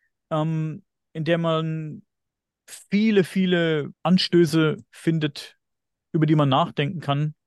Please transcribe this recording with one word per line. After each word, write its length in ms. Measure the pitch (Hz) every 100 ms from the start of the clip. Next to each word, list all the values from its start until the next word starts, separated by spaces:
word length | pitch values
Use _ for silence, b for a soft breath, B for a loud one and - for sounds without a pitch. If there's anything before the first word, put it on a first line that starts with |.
| _ _ -
ähm, 540 | 156 156 160 156 147 _ _ _
in 120 | 160
der 140 | 156 170
man 640 | 165 160 160 160 156 202 - _ _ _ _ _ -
viele, 580 | - - 202 220 202
viele 680 | 175 196 185 175 165 156 139 -
Anstöße 760 | 160 185 - 170 170 160 156 147 -
findet, 680 | - - 160 151 - - _ _ _ _ _ _
über 140 | 165 156
die 100 | 156
man 120 | 143
nachdenken 520 | 131 165 - 143 180
kann, 340 | 143 143 151 -